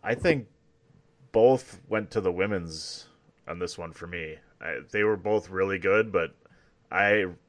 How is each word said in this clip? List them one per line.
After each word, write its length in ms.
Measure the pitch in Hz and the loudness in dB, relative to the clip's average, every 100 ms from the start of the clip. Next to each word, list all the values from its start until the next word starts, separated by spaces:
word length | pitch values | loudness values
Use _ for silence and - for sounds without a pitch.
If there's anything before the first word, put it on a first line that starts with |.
I 120 | - 120 | -4 -2
think 320 | 180 147 107 _ _ _ _ _ _ _ _ | 0 0 -2 _ _ _ _ _ _ _ _
both 480 | 113 120 131 - 90 - | 6 6 6 -2 -20 -4
went 200 | 107 107 | -4 -2
to 100 | 110 | -2
the 100 | 92 | -2
women's 760 | 87 101 98 82 78 - - - _ _ _ - | 0 0 0 -4 -12 -12 -14 -20 _ _ _ -12
on 100 | 85 | -8
this 180 | 87 - | -8 -8
one 140 | 85 | -14
for 160 | 80 87 | -14 -12
me. 300 | 87 80 78 _ _ | -10 -10 -14 _ _
I, 180 | 82 67 71 | -10 -10 -6
they 120 | 107 | 0
were 140 | 107 104 | 0 0
both 320 | 98 107 98 | 0 -2 -2
really 280 | 95 95 98 | -2 0 0
good, 340 | 95 104 110 | 2 2 4
but 220 | 95 80 _ _ _ _ _ _ | 0 -2 _ _ _ _ _ _
I 360 | 90 101 104 92 85 | 0 4 2 0 -8